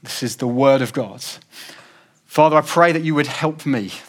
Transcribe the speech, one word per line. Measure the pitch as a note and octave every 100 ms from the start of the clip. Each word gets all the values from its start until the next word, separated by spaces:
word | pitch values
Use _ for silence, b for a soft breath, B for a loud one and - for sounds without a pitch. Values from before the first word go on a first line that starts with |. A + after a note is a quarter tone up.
This | - -
is | B2+ -
the | B2+
word | A#2+ C3+ C3+
of | B2
God. | - G#2+ G2 - - B B B B B B B B _
Father, | - D#3 D#3
I |
pray | D3+ - E3+
that | E3
you | D#3+ D3+
would | C#3
help | - D#3 D#3 -
me | C3 G2 -